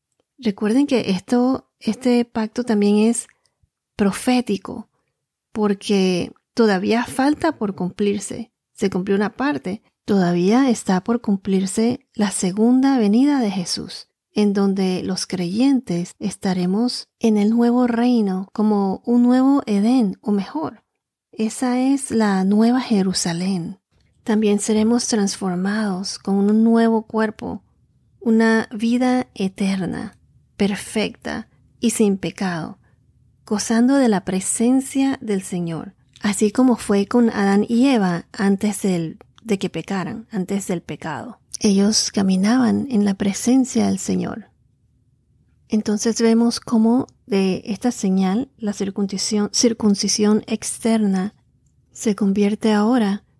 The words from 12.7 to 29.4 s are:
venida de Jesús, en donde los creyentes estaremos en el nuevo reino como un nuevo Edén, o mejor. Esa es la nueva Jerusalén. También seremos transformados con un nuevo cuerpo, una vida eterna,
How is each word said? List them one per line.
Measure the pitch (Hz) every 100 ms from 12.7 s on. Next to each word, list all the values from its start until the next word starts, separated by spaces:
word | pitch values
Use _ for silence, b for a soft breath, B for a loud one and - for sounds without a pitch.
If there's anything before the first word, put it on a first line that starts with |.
| 254 269 269
venida | 208 214 285 285
de | 220
Jesús, | 190 175 - - - - _ _
en | - 208
donde | 202 196 190 185 180
los | 196 185 -
creyentes | 185 175 202 269 269 - 175 180 -
estaremos | 214 - 202 185 175 196 247 - - _
en | 233 208
el | 208
nuevo | 233 240 240 247
reino | 233 240 247 202 185 196
como | - 214 208 196 185 -
un | 240
nuevo | 247 254 269 277 240
Edén, | 202 214 262 208 185
o | -
mejor. | 208 190 294 320 220 _ _ _ _ _
Esa | - 220 - 254 247
es | 262 277 -
la | 226 214 190
nueva | 190 208 226 254
Jerusalén. | 247 208 190 180 - 165 185 190 165 190 _ _ _ _ -
También | 214 214 202
seremos | - 220 214 240 -
transformados | 233 196 - 190 180 190 214 214 185 196 -
con | - 196
un | 202 214 226
nuevo | 226 226 226 220
cuerpo, | 220 220 220 - 208 _ _ _ _ _ _
una | 233 226 226 226 -
vida | 214 226 240 254 254 -
eterna, | -